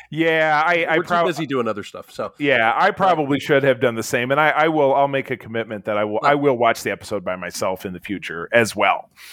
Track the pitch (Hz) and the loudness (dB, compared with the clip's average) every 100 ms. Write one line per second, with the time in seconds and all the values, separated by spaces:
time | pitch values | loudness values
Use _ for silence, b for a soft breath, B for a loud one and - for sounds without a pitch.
0 | B 151 165 160 156 151 160 175 165 160 | B -2 0 2 2 2 2 0 0 0
1 | 170 175 175 151 147 135 113 101 95 87 | 0 0 0 -2 -4 -2 -2 -4 -8 -16
2 | - - 104 - 143 127 113 135 185 196 | -16 -10 -10 -2 2 4 4 4 0 2
3 | 190 165 139 139 - 139 139 123 123 113 | 2 2 0 -2 2 4 4 2 0 -2
4 | 110 127 123 143 156 139 160 156 139 135 | -2 -2 0 2 2 4 2 2 2 2
5 | 139 139 127 123 110 113 110 107 110 104 | 2 0 -4 -8 -6 -6 -6 -6 -4 -2
6 | 107 107 139 147 143 120 117 113 - 98 | -2 0 0 2 2 2 2 2 -4 -6
7 | - 104 90 90 87 - 101 95 101 90 | -6 -8 -6 -8 -8 -4 -4 -4 -8 -10
8 | - 92 - 82 82 120 117 101 98 85 | -8 -8 -8 -10 0 2 2 2 2 2
9 | - B B | -4 B B